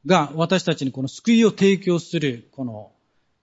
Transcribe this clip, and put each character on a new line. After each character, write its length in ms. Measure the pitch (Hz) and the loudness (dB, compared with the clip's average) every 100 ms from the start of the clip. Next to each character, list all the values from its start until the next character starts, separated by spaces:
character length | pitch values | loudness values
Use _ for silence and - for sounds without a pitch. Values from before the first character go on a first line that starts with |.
| 143 | 0
が 260 | 180 143 | 2 2
私 300 | 156 165 185 | -2 0 0
た 100 | 180 | 0
ち 120 | 156 135 | -2 -4
に 60 | |
こ 100 | 131 | -6
の 60 | 135 | -8
救 240 | - - | -6 2
い 120 | 226 | 4
を 60 | 220 | 4
提 280 | - 196 190 | 4 2 2
供 200 | 185 170 | 0 -2
す 200 | - 170 | -2 -4
る、 300 | 147 120 - | -4 -4 -12
こ 120 | - | -12
の、 280 | 127 107 101 _ _ _ _ _ | -10 -10 -16 _ _ _ _ _